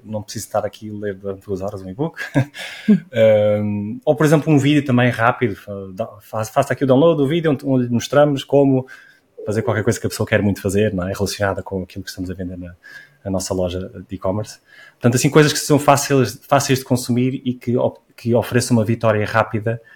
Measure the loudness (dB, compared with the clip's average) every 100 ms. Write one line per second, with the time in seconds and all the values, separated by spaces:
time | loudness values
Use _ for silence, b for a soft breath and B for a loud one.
0 | -12 -10 -10 -12 -6 -6 -6 -8 -14 -10
1 | -8 -8 -10 -10 -8 -8 -8 -10 -12 -8
2 | -8 -8 -6 -2 -2 -6 -16 -4 2 2
3 | 2 4 6 6 4 0 -2 -4 -6 -4
4 | -2 2 4 4 4 2 4 2 2 2
5 | 2 2 2 2 -2 -4 -12 -12 -10 -8
6 | -10 -12 -10 -8 -4 0 0 0 2 4
7 | 4 4 0 0 -2 -2 0 -2 0 -2
8 | 0 2 2 0 0 2 4 2 -2 B
9 | B B B -12 -6 -2 -2 -2 -2 -2
10 | -4 -4 0 0 0 -2 -2 0 0 -2
11 | -6 -4 -4 -2 -4 -4 -6 -8 -10 -12
12 | -14 -10 -10 -8 -10 -10 -14 -18 B B
13 | B B -6 -4 -2 -2 -2 -4 -10 -14
14 | -14 -8 -4 -4 -6 -14 _ b b b
15 | 0 2 4 4 4 2 0 2 4 2
16 | 4 2 2 -2 0 0 2 -2 0 -2
17 | 0 0 -2 -4 -6 -6 -2 0 0 -4
18 | _ -8 0 0 2 0 2 2 2 0
19 | 2 2 2 0 0 -2 -4 -6 -10